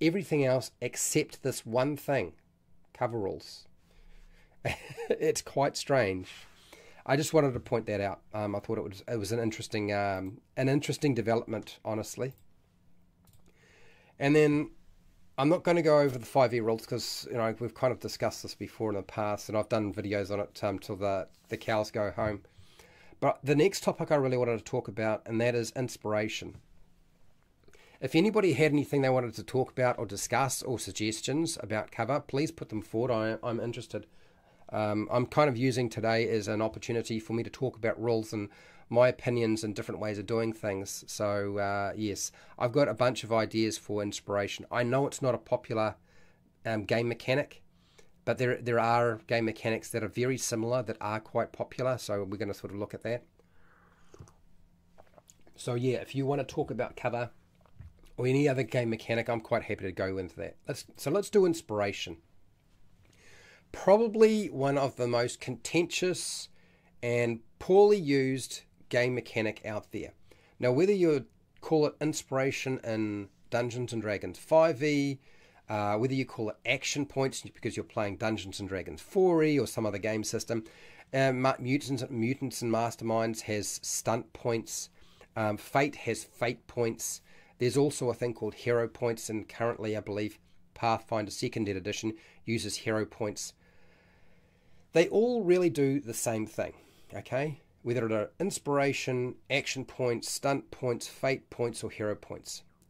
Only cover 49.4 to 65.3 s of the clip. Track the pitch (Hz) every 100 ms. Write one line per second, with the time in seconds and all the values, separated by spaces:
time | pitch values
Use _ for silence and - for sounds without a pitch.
49.4 | 113 113 113 113 - 117 104 120 123 127
50.4 | - 117 113 127 110 107 104 107 - 117
51.4 | 113 - 107 - 131 120 - 101 95 101
52.4 | 104 98 - 98 104 - 113 120 - _
53.4 | _ - - - _ _ - - - -
54.4 | - - - _ _ - - - - -
55.4 | - - - 120 127 120 - 135 135 143
56.4 | - - 139 117 120 - 123 120 120 -
57.4 | _ _ - - - - - - 127 135
58.4 | 143 131 117 127 117 110 - 117 117 117
59.4 | - 113 - 104 98 85 95 95 90 -
60.4 | 87 - - 135 - - 139 185 196 208
61.4 | 185 160 - 104 101 95 - 82 _ -
62.4 | - _ _ - - - - - - -
63.4 | - - _ - - 208 233 220 220 214
64.4 | 190 135 139 143 135 - 123 120 120